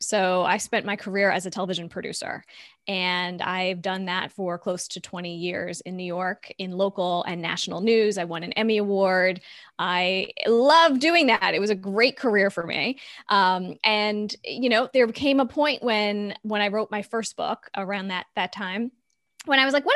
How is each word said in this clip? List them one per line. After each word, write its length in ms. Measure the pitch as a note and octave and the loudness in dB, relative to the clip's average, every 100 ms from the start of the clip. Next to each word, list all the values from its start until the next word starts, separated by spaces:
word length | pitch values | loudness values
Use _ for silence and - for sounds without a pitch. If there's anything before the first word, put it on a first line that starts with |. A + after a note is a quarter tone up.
So 420 | - G#3+ F#3 F#3 | -4 0 2 2
I 140 | F3 G#3 | 2 0
spent 280 | - A3 G3+ | -2 -4 -4
my 120 | G3 | -6
career 340 | G#3 G3 G3 | -4 0 2
as 140 | F3+ F#3 | 0 -4
a 40 | |
television 380 | F#3 F#3 E3+ E3+ | -6 -4 -6 -8
producer, 560 | - - - - - - - - _ - | -10 -10 -8 -8 -10 -14 -20 -20 _ -6
and 520 | F#3 F3+ F3+ F3+ F3 | -4 -2 -2 -4 -4
I've 400 | F3+ F#3 F#3 F3+ | -4 -2 -2 -2
done 220 | F#3+ F#3+ F#3 | -4 -4 -4
that 280 | F3+ - | -4 -6
for 240 | - F#3 F3 | -6 -6 -4
close 320 | F3+ F3+ - | -4 -6 -8
to 100 | F3+ | -12
twenty 380 | - F3+ F3 E3+ | -12 -10 -10 -6
years 420 | F3 - F3+ F3 | -6 -4 -6 -10
in 160 | - F#3 | -10 -10
New 80 | |
York 480 | F3+ E3+ F#3 - - - | -6 -4 -4 -6 -12 -10
in 160 | F#3 | -6
local 500 | F3+ G3 G3 F3+ F3 | -2 -2 0 -2 -2
and 180 | - F3 | -2 -4
national 380 | E3 F3 F#3 F3 | -4 -4 -6 -2
news. 380 | A3 A3+ G#3+ G3 | 2 4 2 0
I 80 | E3+ | -4
won 180 | E3 | -6
an 80 | F3 | -4
Emmy 280 | - A3 G#3+ | -2 2 2
Award. 600 | G3+ G3 F#3+ F#3 F#3 F#3 - - - - | 2 2 4 4 2 0 -8 -20 -12 -4
I 480 | E3+ F3+ F3+ F#3+ - - - | 0 2 2 0 -4 -2 2
love 540 | A#3 C4+ D#4+ E4 C4 | 4 8 8 6 4
doing 280 | D#4 E4+ C4+ | 4 4 4
that. 260 | A3 F3+ E3+ | 4 2 2
It 60 | |
was 80 | G#3 | 0
a 60 | G3 | -2
great 420 | G3 G3 B3 - | -2 2 2 2
career 320 | C4 G#3 G3 | 0 2 2
for 180 | F3+ E3+ | 0 -4
me. 320 | - F#3+ C4 - - - | -2 -2 -4 -12 -12 0
Um, 480 | G3+ F#3 F#3 F3+ - | 4 4 2 -2 -2
and, 540 | A3 G#3+ G#3+ G#3 G#3 - | 0 2 2 0 -4 -8
you 240 | - - B3 | -10 -2 2
know, 220 | A3+ B3+ | 2 2
there 140 | C4 A#3 | 4 2
came 320 | A3+ C#4 C#4 | 2 2 2
a 60 | C4 | 2
point 380 | D4+ D4 C4 | 2 0 0
when, 520 | A#3+ G#3+ G#3 G#3 G3+ - | 0 0 0 -2 -6 -8
when 180 | G#3+ G#3 | -4 -2
I 80 | G#3 | 0
wrote 240 | G#3+ G#3+ | 0 -2
my 100 | G#3+ | -6
first 360 | G3+ A3+ G#3 - | -4 -6 -6 -6
book 320 | D3+ A#3 - - | -4 -6 -8 -8
around 320 | F#3+ G3+ F#3+ | -6 -6 -4
that, 160 | F#3 - - | -6 -6 -4
that 160 | F#3 | -4
time, 400 | - F#3+ G3 A#3+ - _ _ _ - - | -6 -6 -6 -6 -10 _ _ _ -14 2
when 120 | C4+ | 4
I 80 | C4+ | 4
was 80 | |
like, 120 | C#4+ | 2
"What 100 | D4 | 4